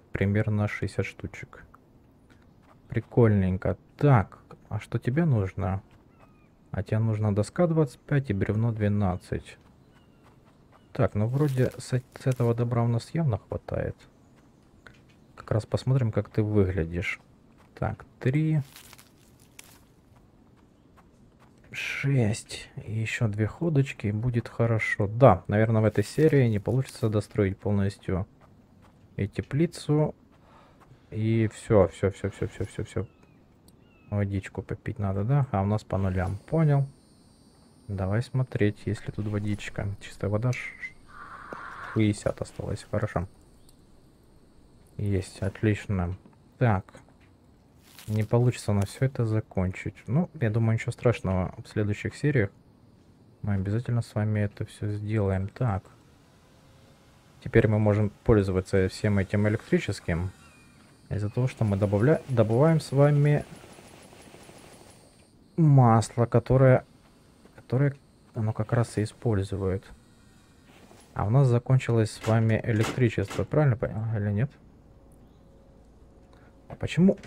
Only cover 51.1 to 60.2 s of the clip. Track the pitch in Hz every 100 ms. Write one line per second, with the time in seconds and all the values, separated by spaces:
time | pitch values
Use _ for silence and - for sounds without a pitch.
51.1 | 110 92 92 90 - - - 104 101 104
52.1 | - 147 143 101 - _ _ - _ -
53.1 | _ - _ 104 101 95 110 123 120 -
54.1 | 107 107 107 104 - 107 - 107 104 104
55.1 | 110 98 95 98 - 127 95 - - -
56.1 | - _ _ _ _ - - - _ _
57.1 | _ _ - - 113 107 107 107 104 104
58.1 | - - 107 98 92 - 98 92 - 107
59.1 | 101 95 104 104 107 - 175 - 101 -
60.1 | 82